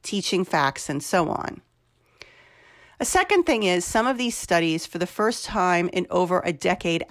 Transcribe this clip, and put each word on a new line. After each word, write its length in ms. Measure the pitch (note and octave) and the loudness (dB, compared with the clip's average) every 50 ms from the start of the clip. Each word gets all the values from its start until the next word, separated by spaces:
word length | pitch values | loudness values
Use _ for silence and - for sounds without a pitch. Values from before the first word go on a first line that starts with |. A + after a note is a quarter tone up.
teaching 420 | - - G#3+ G3+ - - G3+ F3+ F#3 | -10 -6 -4 -4 -2 0 0 0 0
facts, 460 | - - D#3 C#3+ C3+ C#3 - - - | 0 0 2 2 0 -2 -4 -8 -6
and 140 | C#3+ C#3+ - | -6 -6 -4
so 260 | - - F#3 E3 - | 0 0 2 2 2
on. 320 | - - - - - - - _ _ _ _ _ _ _ _ _ _ _ - - - - - _ _ - _ - - - - - - _ | -2 -4 -6 -6 -10 -12 -18 _ _ _ _ _ _ _ _ _ _ _ -20 -20 -20 -20 -20 _ _ -20 _ -20 -20 -20 -20 -20 -10 _
A 60 | C#4 | -6
second 380 | - - F#4 F#4+ - - F4+ E4+ | 0 2 0 2 4 4 4 4
thing 180 | - C#4 A3 | 4 2 2
is 240 | G#3 F#3 F3+ F3 F3 | 2 2 2 2 0
some 220 | - - A3 A#3 B3+ | 0 0 2 2 2
of 100 | C4+ A#3+ | 0 0
these 180 | B3 A#3 - | -2 -4 -4
studies, 520 | - - - F3+ E3+ E3+ E3 D#3+ E3 - - | -6 -2 0 2 2 2 2 0 -2 -4 -6
for 100 | - E3+ | -6 -6
the 80 | F3+ | -6
first 400 | F3 - - G#3+ A3+ A#3+ - - | -4 -2 0 0 0 0 -2 -6
time 420 | - G#3 G#3+ F3+ F3+ F3+ F3 F3 F3+ - | -4 -2 0 2 4 4 2 2 0 -2
in 140 | F#3 F3+ - | -2 -4 0
over 320 | - F3+ F3+ E3 F3+ F#3 - | 0 0 2 2 0 0 0
a 80 | F3 | -2
decade, 520 | E3+ C#3 - F3+ F3+ - - E3+ E3 E3+ E3 - | -4 -2 0 -2 -2 0 -2 -2 -2 -2 -2 0